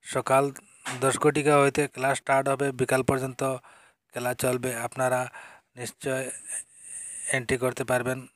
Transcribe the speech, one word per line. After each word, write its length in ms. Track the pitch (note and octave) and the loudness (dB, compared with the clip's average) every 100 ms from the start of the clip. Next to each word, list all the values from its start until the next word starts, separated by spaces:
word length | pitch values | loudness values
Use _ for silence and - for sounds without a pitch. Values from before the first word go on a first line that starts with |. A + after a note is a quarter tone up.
সকাল 420 | - C3+ - C3+ C#3 C3+ _ _ - B2+ | -4 -4 4 4 4 -2 _ _ -12 -2
দশ 160 | C3+ B2 | 0 4
ঘটিকা 360 | D3+ D3 D3 D3 | 4 4 4 6
হইতে 220 | C#3 C#3 C#3+ | 6 4 -2
খেলা 240 | - C3 C3+ | 0 -2 -2
স্টার্ট 300 | - C3+ C3+ | 2 2 2
হবে, 200 | C3+ C#3+ | 0 -2
বিকাল 300 | B2+ B2+ C3 | -2 2 2
পর্যন্ত 380 | B2+ C3+ C3 B2+ C3+ C3 - - _ _ _ | 2 0 -2 -4 -4 -4 -10 -20 _ _ _
খেলা 180 | - B2 | -6 -4
চলবে। 380 | B2 C3 B2+ B2+ A#2+ | -2 0 0 -2 -4
আপনারা 440 | A#2+ - B2+ B2+ B2 - - - _ B2 | -8 -2 0 0 -2 -10 -20 -20 _ -12
নিশ্চয় 480 | A#2+ - C#3 C3 C3 - - - - _ - - - - - | -12 -8 -4 -4 -4 -10 -10 -12 -12 _ -18 -16 -14 -12 -4
এন্ট্রি 260 | C3+ A#2 B2+ | -4 -2 -2
করতে 260 | B2+ A#2+ | -2 -4
পারবেন। 340 | B2 B2+ A#2+ C3 B2+ | -2 -2 0 -6 -8